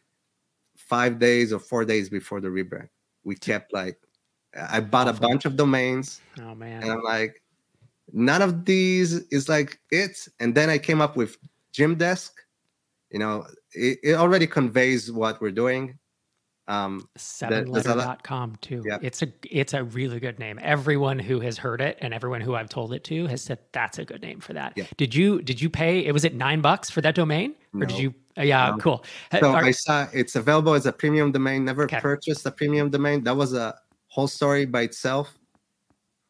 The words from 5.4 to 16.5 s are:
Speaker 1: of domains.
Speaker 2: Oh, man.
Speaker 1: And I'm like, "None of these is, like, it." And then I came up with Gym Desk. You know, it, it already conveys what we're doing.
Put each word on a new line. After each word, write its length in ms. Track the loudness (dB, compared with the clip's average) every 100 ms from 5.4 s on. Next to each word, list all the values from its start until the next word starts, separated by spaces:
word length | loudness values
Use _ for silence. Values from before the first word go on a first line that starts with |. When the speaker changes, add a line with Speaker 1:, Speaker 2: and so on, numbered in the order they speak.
| 0
Speaker 1:
of 100 | 2
domains. 640 | 4 4 2 -2 -6 -14 _ -18
Speaker 2:
Oh, 140 | -16 -16
man. 260 | -14 -8
Speaker 1:
And 100 | -4
I'm 120 | -4
like, 380 | -2 -2 -2 -6 _ _ _ _ _ _ _
"None 300 | 0 4 4
of 240 | 4 2 2
these 480 | 4 4 4 2 0 -2
is, 200 | -2 2
like, 320 | 2 0 -6 -2
it." 360 | 0 0 -6 -16 -4
And 160 | 2 4
then 140 | 4
I 80 | 2
came 220 | 2 2
up 140 | 2 0
with 220 | -4 -6 -20 _ _
Gym 240 | 2 2 4
Desk. 380 | 2 0 -6 -20 _ _ _ _ _ _ _
You 80 | -6
know, 260 | -4 -4 -8 -20 _
it, 260 | -4 -2 0
it 100 | 2
already 340 | 4 6 4 4
conveys 640 | 2 2 4 4 2 -2
what 300 | -2 -2 -2
we're 100 | -4
doing. 480 | 0 0 0 -4 -12 _ _ _ _ _